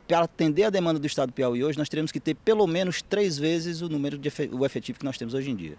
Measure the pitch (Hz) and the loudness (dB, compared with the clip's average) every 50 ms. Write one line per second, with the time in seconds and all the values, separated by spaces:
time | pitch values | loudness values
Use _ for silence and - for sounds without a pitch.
0 | - - 170 170 170 - - - 165 156 147 180 214 220 196 190 175 170 160 147 | -2 2 2 2 2 2 0 0 2 2 4 4 4 4 2 2 2 2 0 0
1 | 143 143 - 151 135 127 - 135 131 123 120 123 135 156 139 151 147 - - 156 | -2 -2 -2 -2 -2 -2 0 0 0 2 2 2 0 0 0 -2 -4 -2 -2 -2
2 | 156 - - 156 - 160 151 - - 214 220 214 202 165 165 180 190 180 147 - | -2 -2 -4 -4 -2 -4 -4 0 2 4 4 6 4 4 2 0 0 0 -2 -4
3 | - - 196 208 208 185 151 143 147 160 170 165 160 175 170 160 175 170 156 143 | -4 -2 0 2 2 2 0 0 0 0 0 0 -2 -4 -6 -6 -4 -4 -2 -2
4 | 139 147 143 143 139 147 - - 147 - - 127 135 135 - 123 - - 117 - | -2 -2 -4 -4 -6 -4 -4 -4 -4 -4 -2 0 0 0 0 -4 -6 -8 -8 -6
5 | 143 135 127 - 120 113 127 135 135 139 120 95 82 76 73 | -6 -6 -6 -6 -6 -4 -4 -4 -2 -4 -4 -6 -6 -10 -12